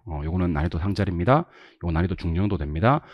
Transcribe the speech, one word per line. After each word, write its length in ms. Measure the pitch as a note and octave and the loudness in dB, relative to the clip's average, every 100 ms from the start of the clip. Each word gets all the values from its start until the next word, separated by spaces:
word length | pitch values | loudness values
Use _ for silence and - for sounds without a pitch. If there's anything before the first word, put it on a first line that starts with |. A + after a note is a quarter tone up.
| - | -8
어, 160 | D2+ | -6
요거는 280 | D#2 F2+ F2 | -2 0 0
난이도 260 | D2+ E2 E2 | 0 0 -2
상짜리입니다. 680 | G2+ G2 F#2+ E2+ F2+ C#3+ - - - _ | -2 0 0 0 2 2 0 -10 -20 _
요건 120 | F2 | -2
난이도 200 | D#2+ F2+ | 0 0
중 200 | F2+ F2 | -2 -2
정도 220 | E2 G2+ F2+ | 0 0 -2
됩니다. 460 | D2 D#2 A2 D3+ - | -4 0 2 2 -2